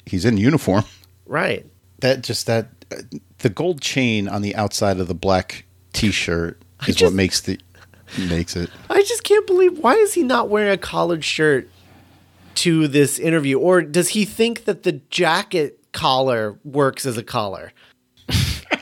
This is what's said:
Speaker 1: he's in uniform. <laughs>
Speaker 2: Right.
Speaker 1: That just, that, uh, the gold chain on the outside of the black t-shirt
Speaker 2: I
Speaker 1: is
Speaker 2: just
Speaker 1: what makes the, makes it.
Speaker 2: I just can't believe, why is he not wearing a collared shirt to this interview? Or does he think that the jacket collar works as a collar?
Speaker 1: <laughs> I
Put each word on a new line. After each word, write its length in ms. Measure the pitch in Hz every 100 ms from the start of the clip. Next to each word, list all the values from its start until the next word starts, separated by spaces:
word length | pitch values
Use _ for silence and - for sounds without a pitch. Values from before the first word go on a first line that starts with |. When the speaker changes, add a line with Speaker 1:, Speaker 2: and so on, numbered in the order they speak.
| -
Speaker 1:
he's 180 | 92 110
in 120 | 104
uniform. 460 | 117 156 - 98 -
<laughs> 40 | - _ _ -
Speaker 2:
Right. 380 | 151 185 104 - _ _ -
Speaker 1:
That 220 | 131 135
just, 240 | 123 107 -
that, 220 | 113 - - -
uh, 60 | - - - _ -
the 100 | 120
gold 320 | 95 175 156
chain 460 | - 139 123 107 98
on 140 | 101
the 140 | 104 107
outside 440 | 101 - 101 92
of 80 | 90
the 60 | 82
black 500 | 95 92 - - - _ _
t-shirt 680 | - 104 - - 85 85 - _ -
Speaker 2:
I 60 | -
Speaker 1:
is 80 | 92
Speaker 2:
just 160 | 90
Speaker 1:
what 40 | 95
makes 260 | 95 -
the, 180 | - - _ - - _ - - 92
makes 260 | 85 87 90
it. 140 | 87 - -
Speaker 2:
I 120 | -
just 220 | 403 466
can't 220 | - 415 415
believe, 320 | 370 359 302
why 160 | 339 440
is 180 | 403
he 100 | 349
not 260 | 254 240 202
wearing 220 | 208 208
a 60 | 196
collared 480 | - 170 170 165 -
shirt 440 | - 156 135 - - - - _ _ _ _ - -
to 320 | 175 160 151
this 300 | 143 135 -
interview? 380 | 165 160 139 135
Or 220 | 170 180
does 280 | 151 165 170
he 140 | 220
think 420 | 196 - 233 226 -
that 180 | 185
the 100 | 180 143 -
jacket 720 | - 160 175 208 175 143 - _
collar 680 | - 151 131 131 117 107 101
works 420 | 151 139 135 - 135
as 120 | 113
a 60 |
collar? 500 | 110 120 101 82 85 - _ _
Speaker 1:
<laughs> 280 | _ _ -
I 500 | - - - - -